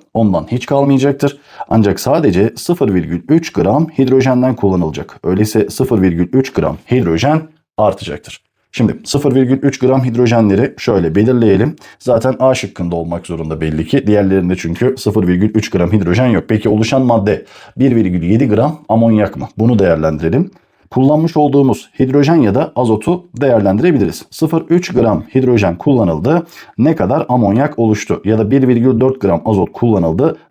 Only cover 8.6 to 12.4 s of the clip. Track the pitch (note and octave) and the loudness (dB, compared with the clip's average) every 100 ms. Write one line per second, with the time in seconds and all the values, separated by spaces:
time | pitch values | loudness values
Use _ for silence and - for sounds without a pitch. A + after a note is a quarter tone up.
8.6 | _ - A2+ - - C#3 C#3+ B2+ B2+ C3 | _ -2 -2 -2 -6 -2 0 0 2 0
9.6 | D3 - B2+ C3 B2+ A2+ B2 A#2 G#2+ G2 | -2 0 0 0 0 0 2 2 2 2
10.6 | C3+ - - G2+ E2+ E2+ A2 B2 A2+ C3 | 0 -4 -2 0 0 0 2 2 2 2
11.6 | C3+ - - - - A#2 C3 B2+ | 0 -4 -16 -10 -2 0 0 0